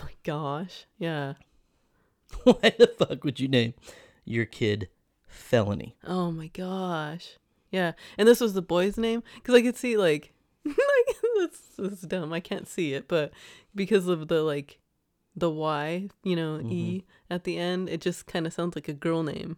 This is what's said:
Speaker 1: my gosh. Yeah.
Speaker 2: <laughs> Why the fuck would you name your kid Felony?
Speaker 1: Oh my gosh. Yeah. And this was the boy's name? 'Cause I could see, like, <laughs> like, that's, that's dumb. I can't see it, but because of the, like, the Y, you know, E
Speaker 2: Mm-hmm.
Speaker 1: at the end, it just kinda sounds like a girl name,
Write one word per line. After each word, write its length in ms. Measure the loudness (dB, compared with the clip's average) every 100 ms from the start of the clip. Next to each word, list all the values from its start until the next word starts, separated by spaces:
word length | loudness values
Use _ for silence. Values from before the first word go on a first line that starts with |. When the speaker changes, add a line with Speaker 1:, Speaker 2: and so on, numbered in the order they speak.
Speaker 1:
my 80 | -2 -10
gosh. 600 | -6 -4 -4 -6 -8 -14 -20 -8
Yeah. 360 | -6 -4 -6 -10 _ _ _ _ _
Speaker 2:
<laughs> 540 | _ _ _ _ 2
Why 300 | 4 6 6 8
the 100 | 6 6
fuck 260 | -2 -2
would 160 | -6 -4
you 80 | 2
name 260 | 2 2 -4 -18 -20 -20 _ -6
your 200 | -2 -2
kid 440 | 0 0 0 -4 _ _ _ _
Felony? 680 | -16 0 2 2 -4 -8 -14 -6
Speaker 1:
Oh 260 | -4 -4
my 160 | -6 -10
gosh. 920 | -10 -8 -6 -4 -4 -6 -10 -16 -20 _ _ -6
Yeah. 220 | -2 0 -2 -8 4
And 100 | 8
this 120 | 8
was 120 | 6
the 80 | 0
boy's 360 | 0 2 2 0
name? 260 | -2 -2 -6 -12
'Cause 120 | 6 6
I 60 |
could 140 | 6 -2
see, 200 | -2 2
like, 360 | 2 2 -4 _ _
<laughs> 160 | _ -6
like, 100 | 0 4 4 2 0 0 0
that's, 200 | -2 -6 -20 -10
that's 240 | -8 -8
dumb. 320 | -6 -6 -4
I 60 | -6
can't 280 | -6 -8 -8
see 260 | -4 -4
it, 140 | -4 -2
but 240 | -2 -2 -8 -20 -20 _ -6
because 320 | 2 2 2
of 200 | -2 0
the, 140 | 0
like, 360 | 0 -2 -8 -18 _ _ _ _ _ -4
the 140 | -2
Y, 600 | 0 -2 -2 -2 -6 -8 _
you 120 | -2 -2
know, 240 | -2 -4
E 40 |
Speaker 2:
Mm-hmm. 720 | -6 -4 -4 -6 -10 _ -8
Speaker 1:
at 100 | -6 -4
the 120 | -4
end, 320 | -2 -2 -4
it 120 | -4
just 240 | -4 -6 -6
kinda 240 | -6 -4
sounds 240 | -4 -6 -6
like 120 | -10
a 40 |
girl 300 | -6 -2 -2
name, 340 | -2 -6 -10